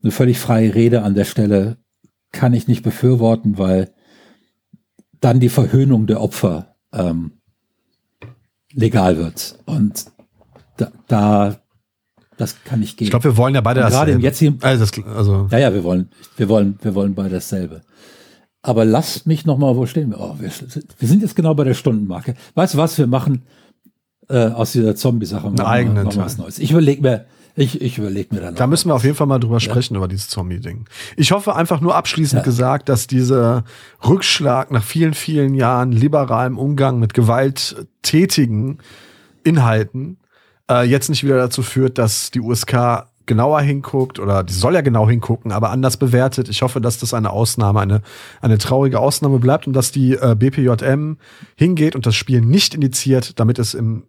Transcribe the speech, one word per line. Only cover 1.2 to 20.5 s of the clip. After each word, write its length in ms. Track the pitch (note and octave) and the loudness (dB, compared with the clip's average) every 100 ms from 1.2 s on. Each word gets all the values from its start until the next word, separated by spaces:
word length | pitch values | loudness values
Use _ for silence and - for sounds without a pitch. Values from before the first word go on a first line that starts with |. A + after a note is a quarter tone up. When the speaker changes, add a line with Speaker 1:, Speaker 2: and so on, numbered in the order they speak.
| G2 | 0
Speaker 1:
Stelle 520 | - G#2 G2+ G2+ A#2+ _ _ _ _ _ | 0 2 2 0 -6 _ _ _ _ _
kann 220 | - B2 | -2 2
ich 140 | A#2+ - | 2 0
nicht 160 | A#2+ | -2
befürworten, 720 | A2+ - B2+ B2+ A2+ A2+ A2 G2 | -2 0 2 4 2 2 0 -2
weil 340 | F#2+ F#2 F#2 _ _ _ _ _ _ _ _ _ _ _ _ _ | 0 0 0 _ _ _ _ _ _ _ _ _ _ _ _ _
dann 200 | B2+ B2 | 2 4
die 100 | B2 | 4
Verhöhnung 580 | - A2 C3 C3+ A#2+ G#2+ | 2 2 2 4 2 2
der 140 | G#2+ | 0
Opfer, 540 | G#2+ - G2 D#2+ - _ _ | -2 -2 -2 -2 -10 _ _
ähm, 380 | A2+ F2+ E2 D#2+ _ _ _ _ _ _ _ _ _ - - _ _ _ | -4 -4 -4 -8 _ _ _ _ _ _ _ _ _ -20 -20 _ _ _
legal 460 | C#3 A2+ A2 F#2 E2 | -2 0 2 2 0
wird. 400 | E2 - - - - | -2 -8 -14 -16 -8
Und 400 | D#3+ G#3 - - _ _ _ _ _ _ - | -2 -2 -4 -16 _ _ _ _ _ _ -8
da, 140 | - - _ | -8 -8 _
da, 480 | G#2+ G#2 G#2 G2+ G#2 _ _ _ _ _ _ _ _ | 0 4 2 2 -4 _ _ _ _ _ _ _ _
das 260 | A2+ - | -10 -10
kann 180 | - A#2+ | -8 -6
nicht 160 | G#2 - | -6 -4
gehen. 80 | A2 | -2
Speaker 2:
Ich 40 | |
glaub, 140 | A#2+ | 0
wir 120 | C#3+ A2+ | 2 2
wollen 200 | B2 C3+ | 2 2
ja 60 | |
beide 180 | A2+ A#2+ | 0 2
Speaker 1:
Und 100 | A2+ | 2
gerade 220 | B2+ D3+ | 2 2
Speaker 2:
dasselbe. 80 | C3 | 2
Speaker 1:
im 40 | |
jetzigen 360 | C3 C3+ D#3 C#3 | 2 2 0 2
Speaker 2:
Also 240 | C3 B2+ G#2+ | 0 2 0
das, 200 | - G2+ A2 | -2 -10 -2
also 320 | G2+ G2 G2 | 2 2 2
Speaker 1:
Ja, 60 | A2+ | 2
ja, 160 | C3+ | 2
wir 100 | G2 | 0
wollen, 260 | E2+ F#2 F#2 _ - - | 0 -2 -4 _ -20 -6
wir 100 | G#2 | 0
wollen, 300 | A2 G2+ G2+ | 2 2 -2
wir 100 | A2 | -4
wollen 220 | G2 G2 G2 | -2 -2 -4
beide 160 | G2 | -4
dasselbe. 500 | F#2 - F#2+ E2+ D#2+ _ _ - - - _ _ _ | -6 -6 -8 -8 -12 _ _ -20 -20 -20 _ _ _
Aber 240 | - A2+ A2+ | -2 2 4
lasst 400 | A2+ - - - | 2 0 -6 -2
mich 200 | D#3 D#3+ | 0 0
noch 120 | C3+ | 2
mal, 180 | C#3 B2 | 2 2
wo 120 | B2 | 0
stehen 240 | E3 C#3+ | -2 -4
wir? 80 | G2+ | -6
Oh, 160 | - D3 | -12 -12
wir, 120 | - | -12